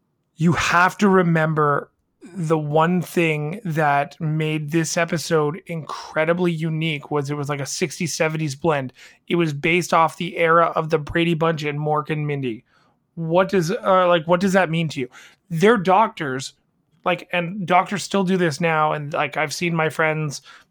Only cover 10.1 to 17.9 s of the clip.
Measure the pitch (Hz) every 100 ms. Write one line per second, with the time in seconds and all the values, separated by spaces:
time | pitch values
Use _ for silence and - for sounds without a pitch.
10.1 | - 170 - 165 170 165 170 160 156 143
11.1 | 170 170 165 165 156 147 147 151 151 147
12.1 | 156 147 143 131 110 _ _ _ _ _
13.1 | - 160 175 185 190 160 226 208 185 180
14.1 | 175 160 175 196 190 165 165 160 143 -
15.1 | - - _ - 165 202 233 180 185 220
16.1 | - 147 131 - _ _ _ _ _ 180
17.1 | 175 - 180 170 208 165 180 190